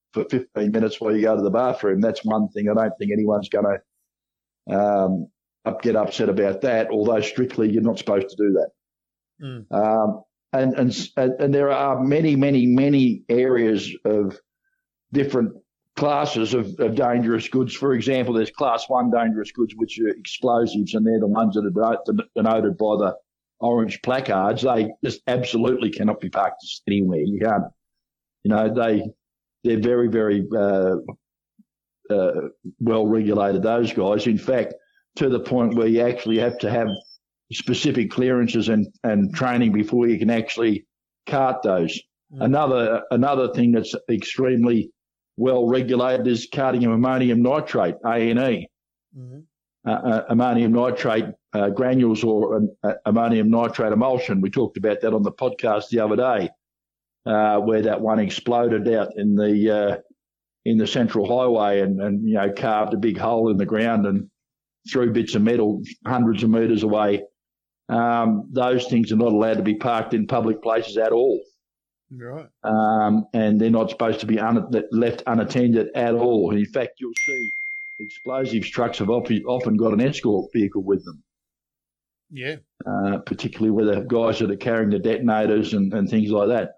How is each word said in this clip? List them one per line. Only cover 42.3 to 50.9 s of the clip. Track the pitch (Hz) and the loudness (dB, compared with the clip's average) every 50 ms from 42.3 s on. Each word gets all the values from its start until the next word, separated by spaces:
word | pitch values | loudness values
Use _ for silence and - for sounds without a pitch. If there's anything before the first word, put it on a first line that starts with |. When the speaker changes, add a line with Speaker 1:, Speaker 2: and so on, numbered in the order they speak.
Speaker 2:
Mm. | 143 135 110 | -8 -2 0
Speaker 1:
Another, | 131 135 135 - 135 131 123 117 110 113 117 - - | 2 2 2 2 2 2 2 2 2 0 -2 -2 0
another | 127 117 127 143 139 135 127 107 | 0 2 2 2 2 0 0 0
thing | 98 120 120 120 | 2 2 4 4
that's | 117 110 101 - - - - - | 4 2 2 -2 -6 -8 -4 -2
extremely | 117 98 - - - - 131 127 127 120 117 120 120 110 104 - - _ _ _ _ _ _ _ _ | -2 -2 -4 -4 -4 0 0 2 2 2 2 2 2 2 0 -4 -8 _ _ _ _ _ _ _ _
well | - 117 131 131 123 120 | -2 0 2 2 2 2
regulated | 117 127 131 131 117 127 123 127 131 127 131 113 | 2 2 0 0 0 0 2 2 2 0 0 0
is | 127 120 113 - - | 0 0 -2 -4 -6
carting | - 143 135 131 127 120 120 | -4 -2 0 0 0 2 2
of | 117 | 2
ammonium | 113 113 123 127 131 131 127 123 117 117 | 2 2 2 2 2 2 2 2 4 4
nitrate, | 120 123 139 151 - - - 120 95 - 110 - - | 4 2 2 0 -2 -2 0 0 0 0 -2 -4 -2
A | 113 117 117 113 117 | -2 0 0 0 2
N | 117 120 | 2 2
E. | 135 131 117 90 85 - _ _ _ _ _ _ _ _ - | 0 0 -2 -4 -6 -12 _ _ _ _ _ _ _ _ -20
Speaker 2:
Mm-hmm. | 135 127 123 127 147 160 _ _ _ _ _ _ _ - 117 | -20 -20 -18 -20 -20 -20 _ _ _ _ _ _ _ -6 -4
Speaker 1:
Uh, | |
uh, | 110 - - 123 110 113 - - | -4 -2 0 0 0 0 0 0
ammonium | 117 117 123 123 120 117 117 110 | 0 2 2 2 2 2 2 2
nitrate, | 117 120 123 127 | 2 2 2 0